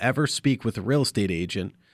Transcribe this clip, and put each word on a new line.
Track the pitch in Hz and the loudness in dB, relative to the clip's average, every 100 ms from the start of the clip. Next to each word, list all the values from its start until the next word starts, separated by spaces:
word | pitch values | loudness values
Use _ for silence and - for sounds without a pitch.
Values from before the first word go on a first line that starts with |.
ever | 120 135 147 | 0 2 0
speak | - 139 131 | 0 0 0
with | 113 107 | -2 -4
a | |
real | 101 147 | 0 2
estate | 131 - 98 | 2 0 0
agent | 85 87 98 92 - _ | 0 -2 -4 -6 -10 _